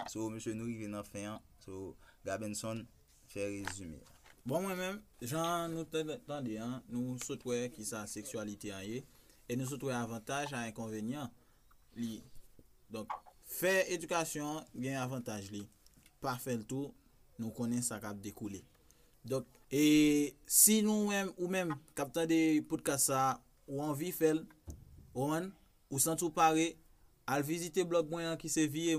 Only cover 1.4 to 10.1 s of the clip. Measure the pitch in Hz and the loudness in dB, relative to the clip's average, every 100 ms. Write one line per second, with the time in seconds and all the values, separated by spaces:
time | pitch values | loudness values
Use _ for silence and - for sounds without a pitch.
1.4 | - - - 95 95 - - - 98 98 | -16 -20 -14 -10 -10 -14 -20 -12 -6 -4
2.4 | 110 104 113 113 - _ _ _ - 101 | -4 -6 -6 -6 -8 _ _ _ -12 -6
3.4 | 101 101 98 98 87 71 - - - - | -4 -4 -8 -8 -12 -14 -18 -20 -20 -12
4.4 | - 160 190 180 185 208 - - 120 160 | -4 -2 -2 -4 -4 -8 -12 -12 -6 -2
5.4 | 165 170 170 165 160 160 156 123 - 143 | 0 0 -2 -6 -4 -4 -4 -6 -8 -6
6.4 | 120 107 120 127 - 120 127 127 - 104 | -4 -4 -6 -8 -6 -4 -4 -4 -6 -6
7.4 | 123 120 123 107 104 110 107 107 104 113 | -4 -2 -4 -6 -8 -6 -6 -8 -8 -6
8.4 | 107 101 104 95 101 120 - - - - | -6 -8 -8 -8 -6 -8 -10 -18 -20 -16
9.4 | - 127 127 139 139 120 117 | -6 -4 -2 -4 -4 -2 -4